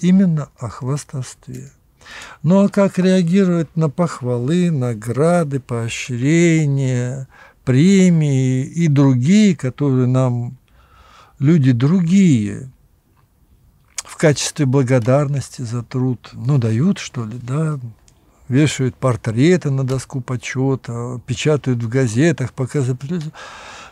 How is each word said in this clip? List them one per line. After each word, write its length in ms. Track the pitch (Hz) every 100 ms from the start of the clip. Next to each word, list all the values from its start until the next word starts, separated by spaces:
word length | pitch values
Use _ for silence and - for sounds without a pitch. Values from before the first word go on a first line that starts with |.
именно 480 | 175 190 196 156 139 _
о 120 | 120
хвастовстве. 1000 | - 127 143 - 135 127 - - 127 131 _ _ _ - - - -
Ну 220 | 147 196 202
а 40 |
как 300 | 208 196 -
реагировать 760 | 185 185 170 190 185 170 160 -
на 140 | 160
похвалы, 800 | - 175 - 123 123 123 175 175
награды, 920 | 151 123 110 113 117 160 175 156 135
поощрения, 1700 | - 117 113 - - 120 135 165 170 160 147 139 131 127 123 135 135 - - _ -
премии 1000 | 127 175 196 185 165 151 131 131 127 139
и 220 | 165 170
другие, 680 | 143 139 127 127 208 208 156
которые 500 | 127 - 143 127 123
нам 520 | 127 131 120 120 127 _ _ _ _ _ - _ -
люди 320 | 139 170 131
другие 1000 | 120 139 190 165 196 185 127 104 107 131 - _ _ _ _ _ _ _ _ _ _ _ -
в 200 | - -
качестве 500 | 165 139 - - 139
благодарности 960 | 139 123 131 113 135 143 143 - -
за 180 | 120 120
труд, 480 | 117 131 127 123 -
ну, 260 | 117 113 147
дают, 400 | 113 110 175 196
что 260 | - 127 110
ли, 140 | 120
да, 400 | 120 139 160 147 120 110 _ _ _ _ -
вешают 480 | 123 151 - 131 -
портреты 760 | 135 113 - 110 151 180 147
на 120 | 135
доску 380 | 131 131 - 135
почёта, 1000 | 123 123 - 127 135 135 - 117 120 123 -
печатают 560 | 127 147 147 131 120
в 60 | 117
газетах, 680 | 131 127 110 165 151 127
показывают. 800 | - 127 151 127 127 139 180 156 - - - - - -